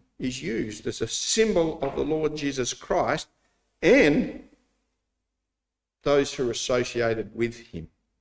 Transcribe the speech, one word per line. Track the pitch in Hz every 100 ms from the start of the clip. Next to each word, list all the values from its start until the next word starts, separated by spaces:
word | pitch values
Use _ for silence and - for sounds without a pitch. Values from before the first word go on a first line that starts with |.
| _ -
is | 131 127
used | 156 220 117 104 -
as | -
a | 110
symbol | - - 220 220 180 160 151
of | 139 139
the |
Lord | 135 156 156 151
Jesus | 143 135 120
Christ | - - 180 117 151 - _ _ _ _ -
and | 160 262 160 143 - - - _ _ _ _ _ _ _ _ _ _ _ _ _ _ _
those | 147 143 135 -
who | 123
are |
associated | 113 - 123 120 120 117 113 101 -
with | 117 - -
him | 87 80 _ _ _